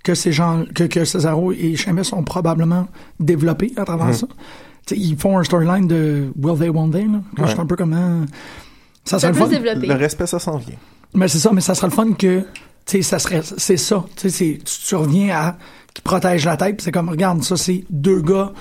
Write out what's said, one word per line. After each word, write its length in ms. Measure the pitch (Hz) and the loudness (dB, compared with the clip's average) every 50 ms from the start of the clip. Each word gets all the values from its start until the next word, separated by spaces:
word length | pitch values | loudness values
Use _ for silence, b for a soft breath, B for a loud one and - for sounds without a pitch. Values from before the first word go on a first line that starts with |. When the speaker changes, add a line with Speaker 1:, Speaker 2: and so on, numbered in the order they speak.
| B | B
Speaker 1:
que 100 | - 175 | -2 -2
ces 180 | 170 - 180 | 0 0 0
gens, 320 | 156 143 170 170 165 165 160 - - | 0 2 2 2 0 0 -2 -2 -2
que, 80 | - 175 | 0 0
que 200 | 156 - 170 165 | 0 2 0 0
Cesaro 480 | 143 - 190 143 165 160 156 180 185 | 0 0 0 0 0 0 0 0 0
et 240 | - - 170 160 165 | -2 -2 -2 -2 -2
Sheamus 380 | 143 - 202 170 180 190 - - | -2 -2 -2 -2 0 -2 -2 -4
ont 100 | 185 147 | -4 -4
probablement 640 | - - 185 165 165 165 160 165 165 175 180 180 - B B B B B B | -4 -4 -2 0 0 0 2 2 2 2 0 -2 -4 B B B B B B
développé 540 | 156 143 175 147 156 170 160 - 190 247 - | 0 0 2 2 2 0 0 0 -2 -4 -4
à 100 | - - | -4 -4
travers 220 | - 170 165 165 123 | -4 -2 0 0 0
Speaker 2:
Hmm. 40 | 120 | 0
Speaker 1:
ça. 140 | 113 240 - - B B B B B B B B B B | 0 -2 -6 -10 B B B B B B B B B B
Tu 80 | - 202 | -6 -4
sais, 80 | 208 | -2
ils 160 | 190 165 151 143 | 0 0 0 0
font 220 | - 196 190 185 | 0 2 2 2
un 40 | 165 | 2
storyline 440 | - 180 175 160 170 180 196 185 170 | 2 2 2 2 4 2 2 2 2
de 440 | 170 165 156 151 147 143 139 135 - - | 2 2 2 2 0 0 -2 -4 -4 -2
Will 200 | 135 160 170 143 | -2 0 0 2
They, 100 | 170 170 | 2 0
Won't 220 | 151 160 160 160 | 0 0 0 0
They, 140 | 156 185 208 | 0 0 0
là. 80 | 220 214 | 0 0
Là, 60 | 208 190 - - 147 | -2 -4 -6 -4 -2
Speaker 2:
Ouais. 80 | 151 170 | 0 0
Speaker 1:
je 40 | 214 | 0
suis 60 | 175 | 0
un 60 | 170 | -2
peu 100 | 147 180 | -2 -2
comme, 180 | 180 185 160 160 | 0 0 0 0
ah, 320 | 170 180 180 170 165 156 143 B B B B B B B B B B B B B B - | 0 0 0 0 0 -2 -4 B B B B B B B B B B B B B B -4
ça 140 | - - - | 0 2 2
Speaker 3:
C'est 40 | |
Speaker 1:
serait 100 | - - | 4 4
le 60 | - 294 | 4 4
Speaker 3:
plus 60 | - | 4
Speaker 1:
fun. 40 | - - 262 233 | 4 2 2 0
Speaker 3:
développé. 240 | 233 220 - - 165 | 0 -2 0 0 0
Speaker 2:
Le 80 | 139 | 2
respect, 320 | 131 143 151 - - 175 175 | 2 2 0 -2 -2 -4 -2
ça 100 | - 170 | -4 -4
s'en 200 | - 175 156 143 | -4 -4 -4 -6
vient. 180 | 117 123 123 - b b b b b b - | -6 -10 -14 -18 b b b b b b 0
Speaker 1:
Mais 120 | 190 190 175 | 2 2 4
c'est 120 | 147 165 | 4 4
ça, 120 | - 220 | 4 4
mais 100 | 208 185 | 4 4
ça 120 | - - 185 | 2 2 0
serait 140 | - 202 175 | 0 0 0
le 60 | - | 2
fun 200 | - 226 226 196 | 2 2 2 2
que, 280 | - 196 185 185 185 | 2 2 2 2 2
tu 40 | 190 - B B B B B B B | 0 -4 B B B B B B B
sais, 160 | - - 196 | -2 0 0
ça 160 | 170 - 196 160 | 0 0 -2 -2
serait, 240 | - - 185 156 160 - - - | -2 0 -2 -2 -2 -4 -6 -4
c'est 200 | - - 190 - | 0 0 0 2
ça. 280 | - - 214 190 170 - - | 0 0 0 -2 -2 -4 -8
Tu 60 | - | -4
sais, 80 | - 190 | -4 -2
c'est, 300 | 175 - 185 160 143 - - | 0 0 0 -2 -2 -4 -6
tu, 160 | - - - - - | -10 -10 -8 -6 -4
tu 80 | 202 | -2
reviens 400 | 170 156 143 147 196 202 202 175 | 0 2 2 2 2 2 2 0
à 220 | 156 156 175 175 - B B B B B B B | 0 -2 -2 -4 -6 B B B B B B B
qui 80 | - - | -12 -4
protège 420 | - 190 180 - 185 175 170 143 | -2 0 0 2 2 2 2 2
la 100 | 175 160 139 | 0 0 0
tête, 200 | 180 196 202 - | 0 -2 -2 -4
puis 60 | - | -4
c'est 80 | 170 | -4
comme, 180 | 165 180 165 175 | -2 -2 -2 -2
regarde, 320 | 165 151 190 185 175 160 | -2 0 0 0 0 0
ça, 160 | 139 - 185 156 | 0 -2 -2 -2
c'est 280 | - - 180 180 - - | 0 -2 -2 -2 -4 -6
deux 320 | 180 143 139 196 190 160 | -4 -2 2 2 2 2
gars 300 | 151 160 196 190 196 196 196 B | 2 2 2 2 0 -2 -6 B